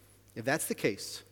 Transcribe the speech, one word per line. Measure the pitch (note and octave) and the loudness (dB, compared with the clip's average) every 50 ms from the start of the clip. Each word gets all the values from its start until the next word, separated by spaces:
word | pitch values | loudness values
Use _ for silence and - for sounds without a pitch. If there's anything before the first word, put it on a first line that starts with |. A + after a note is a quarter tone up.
| - - - - _ - - | -20 -20 -20 -20 _ -14 -12
if | A#2+ A2 | -4 0
that's | B2+ D3+ D#3+ - | 2 2 2 2
the | - A3+ | -2 0
case, | - - B2+ G2 - - - - - - - | 2 2 2 2 0 -4 -10 -10 -12 -14 -18